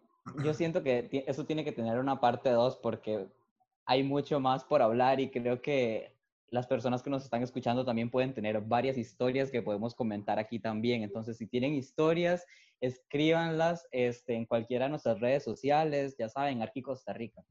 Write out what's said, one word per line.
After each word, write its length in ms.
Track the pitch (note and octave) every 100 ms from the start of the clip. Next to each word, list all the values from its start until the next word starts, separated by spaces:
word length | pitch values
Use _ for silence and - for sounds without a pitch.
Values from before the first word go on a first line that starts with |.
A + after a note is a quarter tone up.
| _ _ - C3
yo 100 | D3
siento 280 | D3+ E3 F3
que 200 | C3+ B2
ti-, 220 | A#2 C3+ C3+
eso 180 | C#3
tiene 200 | C#3+ D#3
que 80 | D3
tener 260 | A#2 A2+ A#2
una 220 | C3+ A2
parte 300 | A#2+ A#2 C3+
dos 260 | A#2 B2 C3
porque 520 | A#2 A2 - G#2+ F#2+ _ _ _ _ _
hay 180 | - C3
mucho 340 | C#3 C#3+ C3+ D3
más 240 | C3 C3
por 160 | - D3
hablar 360 | A2+ A#2 C3 C3+
y 100 | C3+
creo 300 | C3 A#2+ B2
que 540 | D3 C#3 A#2+ G#2+ - _ _ _ -
las 180 | B2 B2
personas 340 | B2+ B2 B2+
que 80 | C#3+
nos 140 | C3+
están 180 | C3+ A#2
escuchando 420 | B2 C3 A#2+ A#2+
también 240 | B2+ A2+ A#2
pueden 220 | B2+ C3
tener 280 | C3 G#2+ A2
varias 360 | A2 A#2+ C3 C3
historias 540 | A2+ - B2+ C3 C3+
que 120 | B2
podemos 340 | G2+ G#2 A#2 -
comentar 420 | A#2 G#2 G#2 G#2
aquí 220 | A2 A#2
también. 420 | A2+ G#2+ A#2+ A#2+
Entonces, 340 | G#2 G#2 A2+ A2+
si 100 | G#2+
tienen 260 | B2 C3+
historias, 720 | D3 A#2+ - D#3 E3+ F3 F3 - - _ -
escríbanlas, 1080 | B2+ B2+ _ C#3+ D#3 E3 E3 D#3+ E3 E3+ -
este, 440 | B2+ B2 A#2+ -
en 120 | A#2 A2+
cualquiera 380 | A#2 A2 B2
de 60 | C3+
nuestras 280 | D3+ A#2+ G#2+
redes 240 | A#2+ C#3
sociales, 720 | A#2+ G#2 C3+ D3 D#3+ C#3+ C#3 C3+
ya 120 | A2
saben, 340 | C3+ C#3+ B2
Arqui 200 | A2+ C3+
Costa 300 | C#3 C3 -
Rica. 300 | G2 A2+ - -